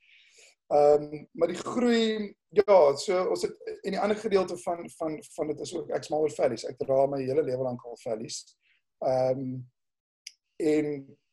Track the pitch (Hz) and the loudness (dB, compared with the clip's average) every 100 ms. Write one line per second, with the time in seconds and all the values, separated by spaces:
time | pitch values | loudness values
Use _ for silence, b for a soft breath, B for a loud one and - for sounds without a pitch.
0 | b b b b b b _ 147 147 147 | b b b b b b _ 4 6 6
1 | 151 151 - - 175 180 - 247 240 233 | 2 -10 -14 -2 -2 -2 -6 0 2 2
2 | 226 214 208 - _ 165 202 196 147 139 | 2 -2 -6 -12 _ 0 6 8 8 4
3 | - 180 175 - - - - - 196 185 | 0 -2 0 -2 -4 -6 -14 -10 -6 -2
4 | 202 208 226 196 180 175 - 170 165 - | 0 -2 0 0 0 -4 -6 -8 -10 -8
5 | 160 151 - - 156 147 151 170 147 151 | -8 -8 -10 -8 -6 -6 -8 -10 -6 -6
6 | - 151 156 147 151 113 - 131 135 135 | -4 -2 -2 0 -2 -2 -8 -8 0 2
7 | 139 143 131 139 139 127 131 123 120 117 | 2 0 -2 -2 -2 -2 -4 -6 -10 -12
8 | 127 110 131 - - _ _ _ _ _ | -8 -8 -8 -12 -16 _ _ _ _ _
9 | 135 131 131 131 131 127 127 _ _ _ | -2 2 2 0 -4 -8 -12 _ _ _
10 | _ _ - - _ - 160 151 147 143 | _ _ -20 -20 _ -4 0 2 0 -4
11 | 135 - _ | -10 -20 _